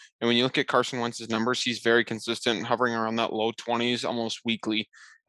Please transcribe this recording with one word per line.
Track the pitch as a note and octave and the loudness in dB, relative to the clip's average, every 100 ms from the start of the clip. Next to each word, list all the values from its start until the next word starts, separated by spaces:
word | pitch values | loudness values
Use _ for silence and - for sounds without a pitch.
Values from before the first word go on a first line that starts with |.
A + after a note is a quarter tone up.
| - - | -20 -2
And | A#2 | 2
when | A#2+ | 4
you | |
look | B2+ C#3 | 4 2
at | C3+ | 2
Carson | C3 B2 B2+ | 2 2 -2
Wentz's | A#2 A#2 A2+ | -4 -6 -4
numbers, | A2+ A2+ B2 | -2 0 0
he's | - A2+ | -2 0
very | A#2 A#2 A#2 | 4 4 4
consistent, | A2+ - A2+ - A2 A#2+ | -2 -4 -2 0 0 0
hovering | A#2 B2 | 0 0
around | A#2 A2+ A2+ | 0 -2 0
that | A#2 | 0
low | A2 A2 A#2 | 0 -2 -2
twenties | - A#2 A#2+ A#2+ - | -2 0 0 -2 -2
almost | A#2 A2+ - A#2+ | -2 -4 -4 -4
weekly. | A2+ - G#2+ G#2+ - - - | -4 -2 -2 -4 -10 -20 -20